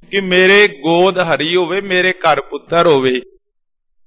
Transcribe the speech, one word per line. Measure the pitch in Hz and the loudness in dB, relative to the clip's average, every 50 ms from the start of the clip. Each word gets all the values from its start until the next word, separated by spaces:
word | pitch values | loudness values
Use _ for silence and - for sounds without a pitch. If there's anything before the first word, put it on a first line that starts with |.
| _ - | _ -6
ਕਿ | - 196 | -6 -6
ਮੇਰੇ | 196 185 180 185 185 185 196 202 208 202 | -4 0 0 2 4 4 4 4 4 2
ਗੋਦ | 202 - 139 160 170 170 180 190 185 180 | 0 -4 -4 -2 0 2 2 0 0 -2
ਹਰੀ | 175 165 156 131 143 160 175 | -2 -2 -2 -4 -2 -2 -2
ਹੋਵੇ, | 180 180 156 175 196 | -2 -2 -2 -6 -8
ਮੇਰੇ | 196 202 185 180 180 185 | -6 -4 -4 -2 -2 -2
ਘਰ | 180 - - 165 147 139 | -4 -2 0 0 0 0
ਪੁੱਤਰ | 131 - - 143 - _ 160 170 170 | -2 -10 -12 -14 -10 _ -2 0 2
ਹੋਵੇ। | 175 151 135 131 131 127 127 - - _ _ _ _ _ _ _ _ _ _ _ _ _ _ _ | 2 2 2 2 0 -2 -4 -6 -10 _ _ _ _ _ _ _ _ _ _ _ _ _ _ _